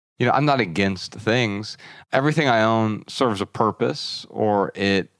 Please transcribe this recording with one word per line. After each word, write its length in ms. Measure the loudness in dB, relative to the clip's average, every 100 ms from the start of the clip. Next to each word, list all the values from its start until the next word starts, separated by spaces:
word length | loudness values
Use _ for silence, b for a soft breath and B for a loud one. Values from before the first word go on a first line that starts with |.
| _ -2
You 80 | 0
know, 60 |
I'm 120 | 2 2
not 140 | 2
against 540 | 0 0 0 -2 -10
things. 640 | -6 0 0 0 -4 -10 -14 B B B
Everything 360 | 0 2 2 2
I 160 | 4
own 420 | 4 2 2 -2 -8
serves 340 | -2 0 0
a 40 | -4
purpose, 800 | 0 0 2 -2 -4 -8 -12 -12
or 420 | -2 0 0 -2 -2
it 340 | 0 0 -2 -8